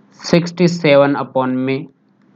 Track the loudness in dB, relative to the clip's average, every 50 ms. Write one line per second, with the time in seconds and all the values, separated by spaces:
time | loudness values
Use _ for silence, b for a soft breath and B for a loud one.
0 | _ _ _ _ -4 0 0 0 0 -2 -2 0 0 0 0 0 0 4 4 4
1 | 4 2 0 -4 -6 -6 -4 -4 -4 -2 -4 -4 -4 -4 -4 -6 -8 -12 _ _
2 | _ _ _ _ _ _ _